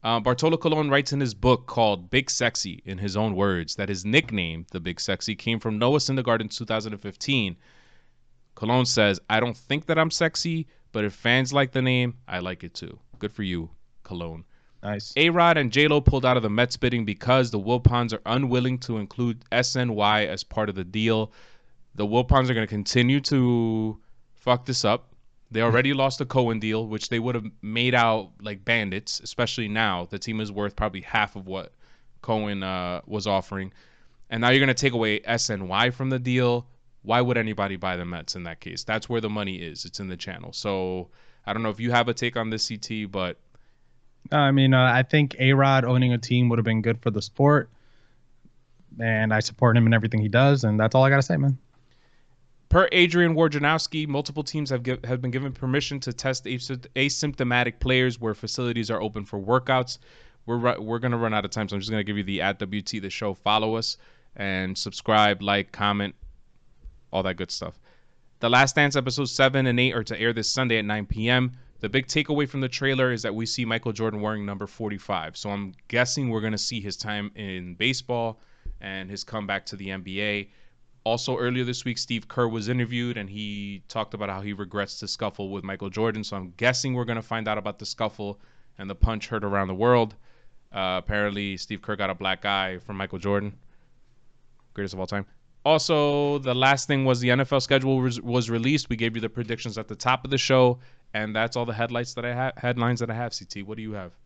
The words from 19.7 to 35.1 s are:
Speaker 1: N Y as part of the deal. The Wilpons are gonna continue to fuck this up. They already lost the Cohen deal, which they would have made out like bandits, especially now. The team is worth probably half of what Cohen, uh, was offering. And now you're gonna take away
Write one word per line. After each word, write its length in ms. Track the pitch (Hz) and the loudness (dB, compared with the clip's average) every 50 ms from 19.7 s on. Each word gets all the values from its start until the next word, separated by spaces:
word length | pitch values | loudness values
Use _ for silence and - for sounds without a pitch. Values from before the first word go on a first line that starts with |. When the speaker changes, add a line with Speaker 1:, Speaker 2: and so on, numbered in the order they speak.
| - | 0
Speaker 1:
N 180 | 135 123 120 110 | -2 -2 -2 0
Y 320 | 104 104 104 107 107 107 | 2 2 4 4 4 2
as 180 | 82 87 95 - | 0 -4 -8 -10
part 260 | - - - 110 104 | -8 -4 -2 -2 -2
of 60 | 98 | -2
the 80 | 95 92 | -6 -6
deal. 480 | 87 95 110 110 113 113 110 110 107 - - - - - - _ - - _ - _ _ | -6 -4 0 2 2 2 2 0 -2 -6 -20 -20 -20 -20 -20 _ -20 -20 _ -20 _ _
The 140 | - 104 104 | -4 -2 2
Wilpons 420 | 110 120 127 127 143 135 131 127 | 2 2 4 6 4 4 6 4
are 60 | 127 | 2
gonna 100 | 113 110 | 0 0
continue 540 | 101 110 104 101 - - 123 120 123 135 143 | -2 -2 -4 -4 0 2 4 4 6 4 2
to 760 | 139 - 147 135 127 123 120 120 113 113 113 110 110 110 107 110 - - - - - _ - | 2 2 2 4 4 4 4 2 2 0 0 0 -2 -2 -4 -8 -14 -20 -20 -20 -20 _ -20
fuck 320 | - _ 127 123 123 123 | -6 _ 2 2 2 2
this 180 | - 127 - - | -4 -4 0 2
up. 260 | 107 107 123 - _ - - _ - _ _ _ _ | 2 0 0 -2 _ -20 -20 _ -20 _ _ _ _
They 100 | - 110 | -2 2
already 320 | 113 117 113 120 127 139 143 | 2 4 4 4 4 4 2
lost 240 | 135 135 135 131 - | 2 2 0 0 -2
the 80 | 143 | -6
Cohen 340 | 123 - 131 123 117 113 110 | 0 2 2 2 2 0 -2
deal, 280 | 104 110 107 110 113 110 | -2 -2 -2 -2 -2 -4
which 220 | 107 107 - - | -6 -8 -6 -4
they 100 | 127 117 | -4 -2
would 160 | 113 123 123 | -2 -2 -2
have 100 | 120 107 110 - - | -4 -6 -8 -14 -12
made 320 | - 107 110 117 120 127 123 | -12 -6 -2 0 2 4 4
out 380 | 123 117 113 110 110 98 87 - - | 4 6 4 4 2 -2 -6 -16 -12
like 220 | 101 107 104 95 95 | -10 -10 -10 -8 -2
bandits, 560 | - 117 117 107 98 92 98 107 - - - | 0 0 2 2 -2 -4 -6 -6 -8 -10 -10
especially 480 | - - - - 120 113 - - 117 104 | -10 -12 -4 -4 -2 -2 -2 -4 -4 -4
now. 400 | 104 110 113 104 92 90 87 87 | 0 0 0 0 0 -2 -4 -6
The 80 | - 98 | -8 -10
team 220 | - - 110 110 | -8 -6 -6 -6
is 100 | 110 104 | -6 -6
worth 280 | 101 104 104 101 95 - | -4 -4 -4 -4 -2 -2
probably 240 | 110 107 90 98 | -4 -4 -4 -8
half 340 | 85 - - 113 104 101 - | -14 -2 0 0 0 0 -4
of 100 | 101 92 | -14 -12
what 280 | 92 95 95 - - _ _ - _ - _ _ - - - | -8 -8 -8 -10 -10 _ _ -20 _ -20 _ _ -20 -20 -14
Cohen, 420 | - - 113 107 107 104 101 98 95 | -4 -2 -2 -2 0 -2 -4 -4 -4
uh, 380 | 95 95 92 90 90 90 85 - | -4 -4 -4 -4 -4 -6 -6 -8
was 220 | - 104 107 98 107 | -6 -6 -4 0 2
offering. 460 | 98 95 92 - 101 98 95 95 - - _ _ _ _ _ - _ _ - - | 0 0 0 -2 -8 -8 -8 -8 -12 -18 _ _ _ _ _ -20 _ _ -12 -8
And 100 | 113 113 | -4 0
now 80 | 117 123 | 4 6
you're 120 | 127 135 | 6 6
gonna 120 | 139 135 127 | 6 4 2
take 200 | 123 - 135 120 | 2 0 0 2
away 280 | 117 113 107 | 2 0 0